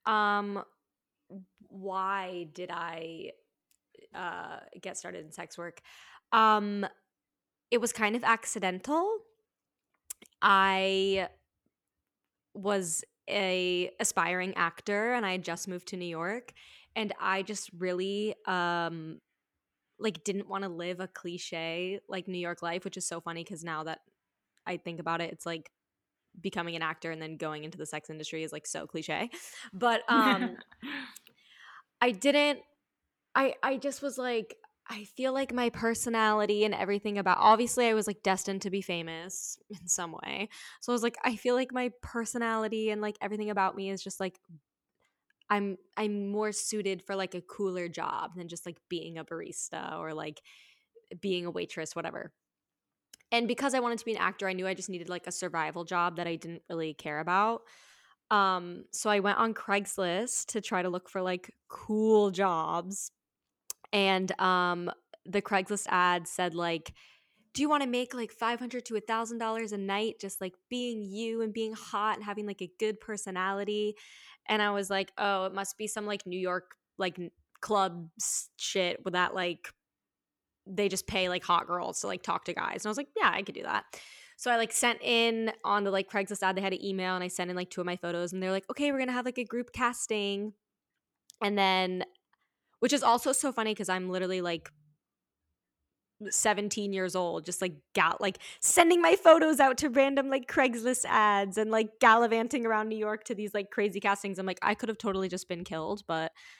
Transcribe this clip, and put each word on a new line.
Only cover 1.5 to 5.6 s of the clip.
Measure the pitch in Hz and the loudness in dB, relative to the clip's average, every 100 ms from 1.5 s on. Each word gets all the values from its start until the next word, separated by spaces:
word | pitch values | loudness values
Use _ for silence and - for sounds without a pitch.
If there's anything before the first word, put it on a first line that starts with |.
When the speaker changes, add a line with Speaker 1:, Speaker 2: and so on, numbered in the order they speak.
| _ - | _ -20
Speaker 1:
why | 196 190 190 190 196 185 180 165 | -12 -6 -2 0 -2 -4 -8 -10
did | 175 180 | -10 -8
I, | 170 170 165 165 165 160 - _ _ _ _ _ - - | -6 -8 -8 -10 -10 -12 -16 _ _ _ _ _ -20 -16
uh, | 180 175 175 - - - 180 | -10 -8 -8 -10 -12 -16 -14
get | 190 - | -12 -10
started | 180 175 156 | -10 -12 -12
in | |
sex | 170 165 | -12 -12
work? | - | -10